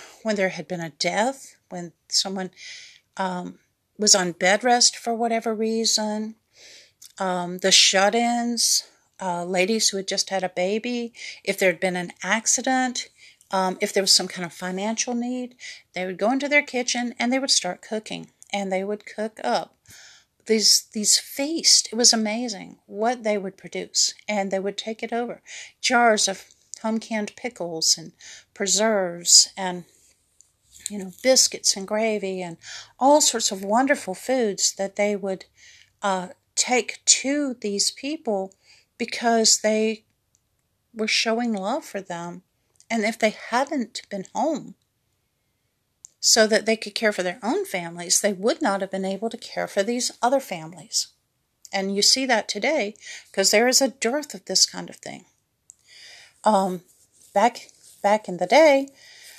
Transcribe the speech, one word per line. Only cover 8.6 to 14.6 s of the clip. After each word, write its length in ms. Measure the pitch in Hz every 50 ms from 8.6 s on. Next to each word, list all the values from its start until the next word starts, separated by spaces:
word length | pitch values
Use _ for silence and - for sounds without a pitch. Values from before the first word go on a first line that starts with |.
| - - - - - - _ _ _ _ _ -
uh, 240 | 196 185 175 175 175
ladies 440 | 180 190 180 185 196 226 220 214 -
who 80 | - 196
had 100 | 190 -
just 220 | 196 190 - -
had 140 | 190 190 185
a 60 | 180
baby, 640 | - 180 180 190 208 220 - 247 247 240 233 233 - - - - - - -
if 120 | 202 190 -
there 140 | 196 185
had 80 | 170 156
been 160 | - 185 180
an 160 | 180 175 175 - -
accident, 840 | - 185 208 226 220 - - - 233 269 262 254 254 254 247 - - - _ _ - - - _ _ -
um, 260 | - 190 190 185 185 -
if 140 | 208 202 -
there 100 | 202 190
was 100 | 190 -
some 140 | - 185 185
kind 180 | - 185 175
of 60 | 165
financial 640 | - -